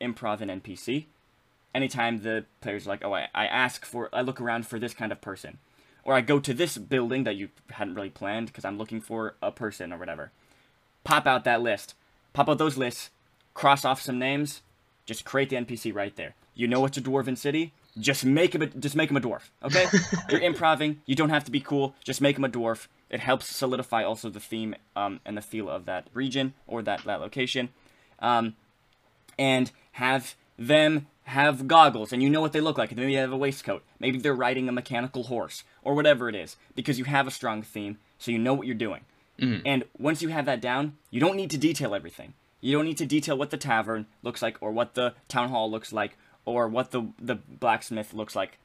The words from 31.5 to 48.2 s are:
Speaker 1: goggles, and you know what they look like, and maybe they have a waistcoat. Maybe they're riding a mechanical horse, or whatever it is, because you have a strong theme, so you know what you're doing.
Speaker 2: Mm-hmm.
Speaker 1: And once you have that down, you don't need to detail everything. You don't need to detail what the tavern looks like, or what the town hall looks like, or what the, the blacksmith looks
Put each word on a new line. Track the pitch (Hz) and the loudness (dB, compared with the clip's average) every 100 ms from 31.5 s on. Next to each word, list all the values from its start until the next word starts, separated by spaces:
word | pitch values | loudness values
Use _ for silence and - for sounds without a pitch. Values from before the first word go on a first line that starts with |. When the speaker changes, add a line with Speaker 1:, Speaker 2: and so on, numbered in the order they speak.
| 135 135 | 4 8
Speaker 1:
goggles, | 165 151 113 107 | 10 10 8 -2
and | 123 | 2
you | 135 | 4
know | 151 | 4
what | 156 | 2
they | 156 | 2
look | 156 139 | 0 0
like, | 107 | -2
and | 113 | -2
maybe | 131 | 0
they | 135 | 0
have | 131 | 0
a | 135 | 0
waistcoat. | 139 135 - - - _ | -2 -2 -6 -6 -8 _
Maybe | 127 131 | -2 0
they're | 143 | 0
riding | 131 123 127 127 | 2 2 0 -2
a | |
mechanical | 123 123 120 127 131 | -4 -4 -4 -4 -6
horse, | 123 123 85 - - _ | -4 -4 -6 -10 -18 _
or | - | -2
whatever | 143 151 135 120 | 4 6 6 2
it | 104 | -4
is, | 80 - _ | -8 -14 _
because | - 127 127 | -6 -2 -2
you | 127 | 2
have | 143 135 | 2 2
a | |
strong | - 123 107 | -2 -4 -4
theme, | 107 107 104 107 _ _ | -6 -8 -8 -10 _ _
so | - | -4
you | 117 | 0
know | 120 | 2
what | 185 113 | 0 -2
you're | 208 | -4
doing. | 113 78 - _ _ - | -4 -6 -14 _ _ -4
Speaker 2:
Mm-hmm. | 127 107 135 | -2 0 0
Speaker 1:
And | 139 - - | -2 -2 -2
once | 139 156 | -2 0
you | 165 | -2
have | 160 139 | -2 0
that | 127 | -2
down, | 123 127 147 143 _ | 0 -2 -2 -6 _
you | 117 | 0
don't | 156 196 | 2 2
need | 190 | -2
to | 147 | 0
detail | 151 160 135 | 2 2 -2
everything. | 98 85 - - - _ _ | -4 -6 -14 -18 -20 _ _
You | 123 147 | 0 2
don't | 156 | 2
need | 156 | -2
to | 147 | 0
detail | 151 147 135 | 0 0 -2
what | 143 | -2
the | 151 | -4
tavern | 143 113 110 113 107 _ | 0 0 0 -4 -6 _
looks | 117 - | -8 -4
like, | 113 110 | -4 -4
or | 107 | -4
what | 110 117 | -2 -2
the | - 123 117 - | 0 -2 -4 -6
town | 127 123 | -2 -2
hall | 123 110 | -2 -2
looks | 110 - | -4 -6
like, | 110 104 - _ _ - | -4 -4 -6 _ _ -4
or | 120 117 | 0 0
what | 113 123 | 0 -2
the, | 127 110 - | -4 -6 -8
the | 117 110 | -6 -6
blacksmith | - - 120 110 - 110 107 | -8 -2 2 2 0 -8 -6
looks | 110 | -8